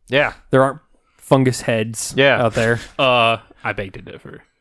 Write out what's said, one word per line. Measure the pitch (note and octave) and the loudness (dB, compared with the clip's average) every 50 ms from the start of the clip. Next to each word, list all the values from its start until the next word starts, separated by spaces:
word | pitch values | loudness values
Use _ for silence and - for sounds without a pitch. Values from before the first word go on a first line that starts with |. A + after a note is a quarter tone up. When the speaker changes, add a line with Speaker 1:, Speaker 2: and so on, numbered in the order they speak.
| _ - | _ -4
Speaker 1:
Yeah. | B2 C#3 C#3+ A2+ - - _ - | -2 0 0 -2 -4 -10 _ 0
Speaker 2:
There | - C3 C3 | 2 2 2
aren't | C#3 C3 D3+ - _ _ _ _ _ _ _ | 2 0 -6 -14 _ _ _ _ _ _ _
fungus | - - C#3+ C3+ C3 B2+ B2 - | -2 2 2 4 4 2 0 -2
heads | - - A#2 A2 A2 A#2 A2 - - - C#3 A#2+ | -4 -4 -2 -2 -2 -4 -6 -8 -10 -6 0 2
Speaker 1:
Yeah. | C3+ C#3 B2+ A#2 B2 | 4 4 4 2 2
Speaker 2:
out | A2+ G2 | 0 0
there. | B2 A2+ A2+ A#2 A2+ - - - - | 0 0 0 0 -2 -4 -10 -6 -2
Speaker 3:
Uh, | C#3 B2+ B2 B2 A2+ A2+ A2+ A2 - _ - _ - | 0 2 2 2 2 2 0 -2 -6 _ -20 _ -8
I | A2+ G#2 | -8 -8
beg | A2 G2+ F#2+ - | -6 -8 -10 -12
to | - | -16
differ. | - - - - - - - - - _ _ _ | -18 -18 -18 -18 -18 -20 -20 -20 -20 _ _ _